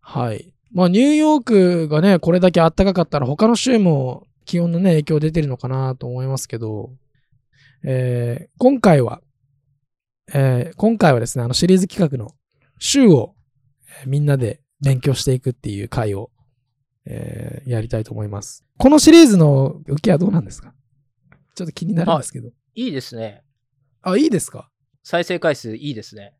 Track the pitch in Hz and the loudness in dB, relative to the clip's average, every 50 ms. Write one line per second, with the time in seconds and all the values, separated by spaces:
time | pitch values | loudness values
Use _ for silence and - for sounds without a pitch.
0 | _ - - - 123 117 107 - - - _ _ _ _ - 180 185 175 180 208 | _ -12 -8 -6 -6 -6 -6 -10 -12 -18 _ _ _ _ -2 0 2 2 4 4
1 | 262 285 302 302 302 311 302 294 233 - 233 202 185 180 180 170 165 151 151 151 | 4 4 4 2 2 2 2 0 0 2 2 4 4 4 2 0 -2 -2 0 2
2 | 165 202 196 165 - 170 170 180 180 185 170 175 165 165 - - 190 196 185 185 | 2 4 2 2 2 0 0 4 2 2 4 4 2 2 2 2 0 0 2 -2
3 | 165 - - 147 143 120 143 - 214 220 240 214 - 254 254 226 202 175 156 139 | -2 -2 -2 -4 -4 -4 -2 2 2 2 2 2 0 0 2 2 2 2 2 0
4 | 131 127 123 - _ _ _ _ _ - - 175 170 170 165 170 190 190 170 156 | -2 -6 -8 -12 _ _ _ _ _ -6 -4 -2 -2 -2 -2 0 2 2 2 2
5 | 147 - 160 147 151 156 156 170 156 143 127 - - 123 131 131 135 131 131 131 | 0 0 -2 0 0 -2 -2 -2 -4 -4 -6 -8 -8 -6 -6 -4 -4 -6 -6 -8
6 | - 123 123 127 131 131 135 127 - - - 113 113 110 107 107 104 - 127 _ | -10 -10 -8 -8 -6 -6 -6 -6 -8 -10 -10 -10 -8 -8 -8 -10 -10 -14 -16 _
7 | _ _ _ _ _ _ _ _ _ _ _ _ _ _ _ _ - 135 131 127 | _ _ _ _ _ _ _ _ _ _ _ _ _ _ _ _ -8 -6 -4 -4
8 | 127 127 123 123 120 117 120 - - _ _ _ - 254 285 247 - 208 160 143 | -4 -4 -4 -4 -4 -6 -6 -8 -10 _ _ _ 2 2 2 4 4 4 4 4
9 | 127 110 - - _ _ _ _ _ _ _ _ _ _ _ _ _ _ _ _ | 2 -2 -4 -10 _ _ _ _ _ _ _ _ _ _ _ _ _ _ _ _
10 | _ _ _ _ _ - - 143 135 135 127 123 123 165 175 - - 220 233 208 | _ _ _ _ _ -6 -2 0 2 2 2 0 -2 -6 -6 -2 0 0 2 4
11 | - 165 135 120 110 123 - 135 120 120 127 - 180 175 185 185 180 - - - | 4 4 4 2 0 -4 -6 -6 -6 -4 -2 -2 2 4 4 2 2 -2 -2 -2
12 | 185 147 139 127 107 - _ _ _ _ _ _ _ _ _ _ - - - 285 | -2 -2 -2 -6 -10 -12 _ _ _ _ _ _ _ _ _ _ -6 -2 2 4
13 | 262 220 165 127 107 - _ _ _ _ _ _ _ _ _ _ _ _ - - | 6 6 6 6 4 -2 _ _ _ _ _ _ _ _ _ _ _ _ -20 -16
14 | 139 131 135 143 147 147 143 135 123 104 - _ _ _ _ _ 139 139 135 127 | -10 -6 -4 -2 0 0 0 0 -2 -4 -6 _ _ _ _ _ -2 -2 -2 0
15 | - 147 131 - - - 131 127 _ 131 120 _ - 120 104 98 104 120 - - | 0 -2 -2 -2 -2 -2 -2 -2 _ -6 -8 _ -10 -10 -8 -8 -10 -6 -6 -4
16 | 113 107 101 98 113 - _ _ _ _ _ _ _ _ _ _ _ _ _ _ | -4 -4 -4 -6 -10 -14 _ _ _ _ _ _ _ _ _ _ _ _ _ _
17 | _ - - - - - - - - - - - - 127 123 113 107 117 - 110 | _ -16 -14 -12 -12 -12 -12 -14 -14 -14 -14 -14 -10 -6 -6 -6 -6 -4 -6 -6
18 | 110 - 110 110 107 104 101 101 101 - - - _ _ _ _ - 262 294 302 | -6 -8 -10 -10 -10 -10 -10 -12 -14 -16 -20 -20 _ _ _ _ 2 4 4 6
19 | - 320 311 339 330 262 208 180 160 147 143 135 135 131 - - - - 139 147 | 6 8 8 10 8 8 6 4 4 4 4 2 0 -2 -4 -10 -8 -8 -8 -4
20 | - 214 180 - 180 196 - 165 110 95 - - - - _ _ _ _ _ _ | 0 0 0 2 0 0 -2 -2 -4 -4 -14 -20 -20 -20 _ _ _ _ _ _
21 | _ _ _ _ _ _ _ _ _ _ _ - 180 160 - - 170 160 160 165 | _ _ _ _ _ _ _ _ _ _ _ -14 -12 -12 -10 -8 -6 -4 -2 -2
22 | 165 170 165 147 123 - _ 127 117 120 _ _ _ _ _ - 247 254 160 131 | 0 0 0 -2 -2 -8 _ -16 -18 -18 _ _ _ _ _ -10 -8 -6 -6 -8
23 | 123 - 127 113 110 107 104 _ _ _ _ _ _ _ _ _ _ _ _ _ | -10 -10 -12 -12 -12 -12 -12 _ _ _ _ _ _ _ _ _ _ _ _ _
24 | _ 185 185 220 302 320 240 165 - - - 120 - _ _ _ _ _ _ _ | _ -2 0 0 0 0 0 -2 -4 -6 -14 -20 -20 _ _ _ _ _ _ _
25 | _ - - 170 175 - 185 170 175 165 143 - - 113 110 117 143 147 131 110 | _ -6 -4 -4 -4 -4 -6 -4 -2 -2 -4 -4 -8 -14 -14 -10 -10 -12 -12 -12
26 | 101 - - 104 98 104 _ _ | -14 -18 -20 -20 -20 -20 _ _